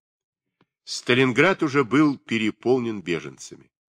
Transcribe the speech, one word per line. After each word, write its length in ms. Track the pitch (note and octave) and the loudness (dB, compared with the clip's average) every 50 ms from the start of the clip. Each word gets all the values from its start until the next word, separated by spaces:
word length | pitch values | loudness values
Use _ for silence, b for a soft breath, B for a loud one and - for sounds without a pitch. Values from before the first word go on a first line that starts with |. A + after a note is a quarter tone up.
| _ _ _ _ _ _ _ _ _ _ _ _ _ _ _ _ _ | _ _ _ _ _ _ _ _ _ _ _ _ _ _ _ _ _
Сталинград 800 | - - - - - B2 B2 C3+ C3 A#2 A2 D3 F#3 F#3+ F#3 E3+ | -14 -14 -6 -2 0 2 2 2 2 2 2 2 2 2 0 -2
уже 220 | D3+ B2+ C#3+ C#3 | 0 0 0 0
был 340 | G#2 - - D#3 D3 C3+ - | 2 2 2 2 2 0 -2
переполнен 840 | _ - A#2 A2+ A2 G#2+ - _ - A2+ B2+ C3 A#2+ A#2 A2 G2+ | _ -4 -4 -2 -2 -2 -4 _ 0 0 0 0 0 -4 -6 -8
беженцами. 720 | E2+ F2 E2+ D#2 C#2+ C#2+ C2+ - - - - C2+ _ _ _ _ _ _ _ | -6 -6 -6 -6 -6 -10 -16 -18 -20 -20 -20 -20 _ _ _ _ _ _ _